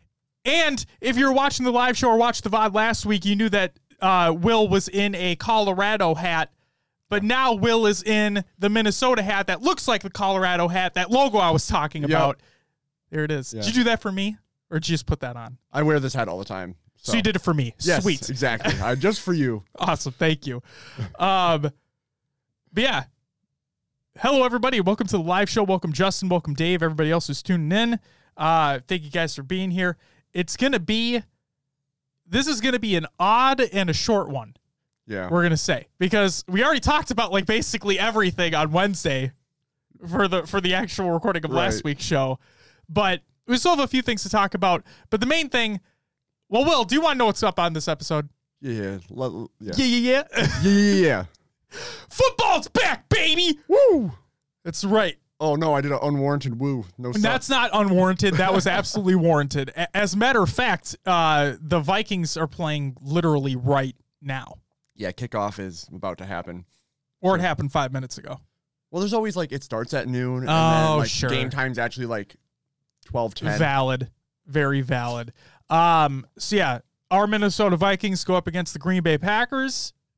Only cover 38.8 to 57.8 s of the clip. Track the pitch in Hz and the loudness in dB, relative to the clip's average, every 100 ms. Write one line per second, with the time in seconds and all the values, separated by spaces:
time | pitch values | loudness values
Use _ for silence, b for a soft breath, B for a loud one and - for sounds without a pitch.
38.8 | 202 185 156 131 131 - _ _ _ _ | 0 -2 -4 -2 -4 -8 _ _ _ _
39.8 | _ _ 170 185 196 180 156 196 180 185 | _ _ -6 0 0 0 -2 -2 0 0
40.8 | 190 - 180 165 214 170 156 - 175 107 | -2 -4 -2 0 0 -2 -2 0 0 -2
41.8 | 151 143 - 147 131 131 b b b b | -4 -6 -2 0 0 -4 b b b b
42.8 | b 165 190 180 - _ - 247 349 311 | b 0 0 0 -6 _ -4 0 2 2
43.8 | 262 262 247 220 196 214 196 190 185 175 | 2 -2 -2 -4 -2 0 0 0 0 0
44.8 | - B B 214 240 330 285 247 226 202 | -2 B B -2 0 0 0 -2 -2 -4
45.8 | - _ _ _ _ _ - 226 294 285 | -10 _ _ _ _ _ -2 0 2 2
46.8 | 185 285 320 262 226 190 208 190 170 160 | 2 2 2 2 0 2 -2 0 -2 -2
47.8 | 165 151 - 151 147 _ _ _ 135 113 | -4 -4 -4 -4 -4 _ _ _ -8 -6
48.8 | 98 98 82 120 127 90 117 - 107 - | -6 -8 -12 -8 -8 -8 -12 -14 -8 -2
49.8 | 254 240 247 262 - - 147 135 185 202 | 0 2 2 0 0 -2 -2 0 2 4
50.8 | 208 196 165 104 87 _ _ _ _ B | 6 4 4 2 -4 _ _ _ _ B
51.8 | B B B - 508 - 466 339 - 480 | B B B 0 0 2 0 0 0 0
52.8 | 349 - - 427 320 311 349 294 - 415 | 0 0 -2 0 2 2 0 -2 2 4
53.8 | 523 320 185 - _ _ _ _ 170 - | 6 4 0 -8 _ _ _ _ -12 -6
54.8 | 202 220 185 - _ - 156 147 160 139 | 0 2 2 -2 _ -4 0 0 2 0
55.8 | 143 139 147 143 139 143 139 113 139 131 | 0 -2 -2 0 0 -2 -2 -4 -4 -4
56.8 | 92 - 123 208 214 254 - 262 233 214 | -8 -10 -6 0 0 0 0 0 2 2